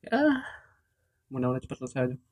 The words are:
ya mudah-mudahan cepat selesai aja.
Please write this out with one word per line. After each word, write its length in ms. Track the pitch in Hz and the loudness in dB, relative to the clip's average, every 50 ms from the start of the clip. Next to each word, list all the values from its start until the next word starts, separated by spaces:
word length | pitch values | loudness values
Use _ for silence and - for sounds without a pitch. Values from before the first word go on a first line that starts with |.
ya 400 | - - 226 254 294 302 277 262 - - - - - _ _ _ _ _ _ _ _ _ _ _ _ _ | -4 0 2 4 6 4 4 2 -2 -10 -16 -18 -20 _ _ _ _ _ _ _ _ _ _ _ _ _
mudah-mudahan 320 | 135 127 123 127 127 131 | -4 0 0 0 0 -2
cepat 160 | - - 135 - | -4 -8 -12 -10
selesai 220 | 131 123 - 139 127 127 | -12 -8 -2 -2 -2 0
aja. 60 | 127 127 _ _ | -2 -8 _ _